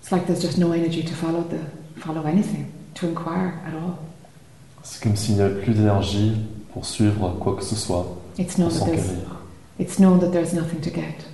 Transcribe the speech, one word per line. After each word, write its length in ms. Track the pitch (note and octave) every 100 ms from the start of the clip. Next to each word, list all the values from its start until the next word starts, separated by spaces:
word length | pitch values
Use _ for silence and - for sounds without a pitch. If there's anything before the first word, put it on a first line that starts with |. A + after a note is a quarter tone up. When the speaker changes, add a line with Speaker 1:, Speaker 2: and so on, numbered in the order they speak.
Speaker 1:
It's 80 | -
like 160 | F#3 F3+
there's 160 | D3+
just 160 | F3 -
no 140 | E3+
energy 320 | E3+ E3 D#3
to 100 | D#3+
follow 280 | - E3 E3+
the, 180 | E3+ D#3 D#3 - - -
follow 260 | E3+ D#3 D3+
anything, 400 | F3 - D3 C3+ - -
to 120 | - F3
inquire 540 | E3 E3 F3 F#3 E3
at 100 | D#3+
all. 240 | D#3 F3 E3 D#3 - - - - - - -
Speaker 2:
C'est 200 | - -
comme 120 | A#2
s'il 220 | G#2 A2 G2+
n'y 60 |
avait 180 | G2 -
plus 140 | -
d'énergie 580 | G#2+ G#2+ G2 F2 G2+ G#2+ A2 A2 - -
pour 120 | -
suivre 520 | - - G#2+ G2+ F#2+ F2
quoi 160 | G2
que 80 | F#2+
ce 140 | - G#2+
soit, 300 | - F2+ F2 - - -
Speaker 1:
It's 180 | F3+ -
known 140 | E3+
Speaker 2:
pour 160 | E3 -
Speaker 1:
that 60 |
there's, 140 | D#3+ F#2+
Speaker 2:
s'enquérir. 300 | F2 - - - - - -
Speaker 1:
it's 200 | F#3 -
known 200 | F#3+ F3+
that 120 | E3+
there's 220 | F3 E3
nothing 280 | E3+ D#3+ D#3+
to 100 | D#3+
get. 360 | E3+ D#3+ D#3+ -